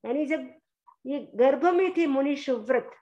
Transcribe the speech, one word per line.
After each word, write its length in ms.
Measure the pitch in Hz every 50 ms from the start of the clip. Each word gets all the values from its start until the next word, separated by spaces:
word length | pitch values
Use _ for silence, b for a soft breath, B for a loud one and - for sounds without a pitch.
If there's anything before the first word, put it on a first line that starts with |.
| -
यानी 220 | 220 247 285 302
जब 240 | 269 320 302 254 - - - _ _ _ _ _ - _ _ _
ये 220 | 254 277 285 214 - -
गर्भ 320 | 202 247 269 277 262 302
में 260 | 349 359 349 381 359
थे 140 | 359 339 339
मुनि 300 | 302 269 269 277 285 285
सुव्रत 540 | 277 - 277 254 226 208 220 254 240 247 - - -